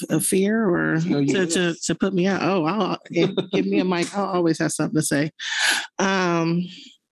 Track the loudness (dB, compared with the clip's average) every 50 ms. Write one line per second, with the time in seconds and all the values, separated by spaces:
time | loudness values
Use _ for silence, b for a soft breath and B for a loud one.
0 | -4 -2 -2 -2 0 0 2 2 2 2 2 2 2 2 0 0 0 0 0 0
1 | 0 0 0 2 2 2 2 0 0 0 0 0 0 0 -2 -2 -4 -4 -2 0
2 | 0 0 2 2 2 2 0 0 0 0 0 2 0 0 0 0 -2 -2 -2 -6
3 | -8 -4 0 0 0 2 0 -2 -4 -2 -2 -2 0 2 2 2 2 2 0 0
4 | -2 -2 -2 -4 -2 0 0 2 2 2 2 0 0 -2 0 -2 -2 0 0 0
5 | 0 0 0 0 -2 -2 -6 B B B B B B B B B B B _ 0
6 | 0 2 2 2 2 2 2 2 2 0 0 0 -2 -4 B B B B B _
7 | _ _